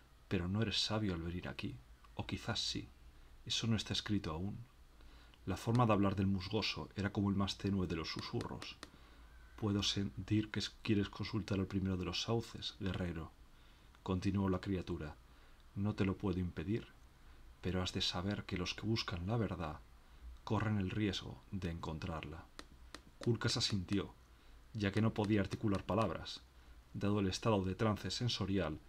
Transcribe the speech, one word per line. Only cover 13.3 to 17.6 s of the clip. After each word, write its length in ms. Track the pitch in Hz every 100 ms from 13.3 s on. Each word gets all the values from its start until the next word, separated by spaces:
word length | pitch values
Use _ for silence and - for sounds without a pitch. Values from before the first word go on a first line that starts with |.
| - - - - - - -
continuó 440 | - 92 101 98 95
la 140 | 92
criatura. 560 | 101 92 82 85 76 - - - - - - -
"No 200 | 101 101
te 100 | 95
lo 120 | 92
puedo 220 | 101 90
impedir, 480 | 90 82 80 113 - - - - - - - -